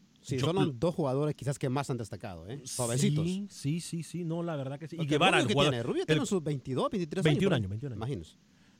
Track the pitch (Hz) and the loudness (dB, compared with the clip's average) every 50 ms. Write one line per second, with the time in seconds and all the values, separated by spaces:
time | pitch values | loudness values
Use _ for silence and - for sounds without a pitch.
0 | _ _ _ _ - - 143 127 127 156 175 196 190 165 127 113 - 180 165 - | _ _ _ _ -6 -4 -2 0 2 2 4 4 2 2 2 0 0 0 0 2
1 | 156 131 127 139 151 151 139 - 113 135 139 - - 135 123 143 135 - 131 117 | 0 0 2 2 0 0 -2 -2 -4 -4 -4 -2 -2 -2 0 0 -2 -2 -4 -4
2 | 113 - - 90 - 104 90 82 82 98 127 143 127 120 - - 123 117 120 135 | -6 -8 -10 -10 -10 -10 -10 -10 -12 -12 -12 -12 -10 -8 -4 -2 -2 0 2 2
3 | 165 - 147 151 160 175 185 196 202 196 - - - 139 160 175 - - - 170 | 2 2 2 2 0 0 -2 -4 -6 -8 -10 -6 -4 -4 -4 -4 -4 -6 -8 -8
4 | 151 - - 175 180 160 160 175 170 170 160 143 131 135 139 147 165 143 170 160 | -8 -8 -8 -6 -6 -4 -4 -4 -4 -4 -4 -6 -6 -8 -8 -10 -12 -10 -6 -4
5 | 160 139 151 143 170 190 180 156 135 117 131 139 143 151 131 117 117 131 240 349 | -2 2 4 4 6 6 6 6 4 4 4 6 6 4 4 2 0 -2 -2 0
6 | 381 - 160 151 - - 208 180 143 156 147 131 - 135 127 135 233 285 - 196 | 2 2 2 2 2 0 0 -2 0 -2 -4 -4 -4 -4 -2 0 0 0 0 -2
7 | 170 151 - - 151 156 147 139 165 196 165 123 101 92 101 110 135 139 113 104 | -4 -4 0 2 4 4 6 6 4 4 4 2 0 -2 -4 -6 -6 -6 -8 -6
8 | 107 131 139 92 76 - - _ _ _ _ _ _ _ _ | -6 -6 -6 -6 -8 -12 -18 _ _ _ _ _ _ _ _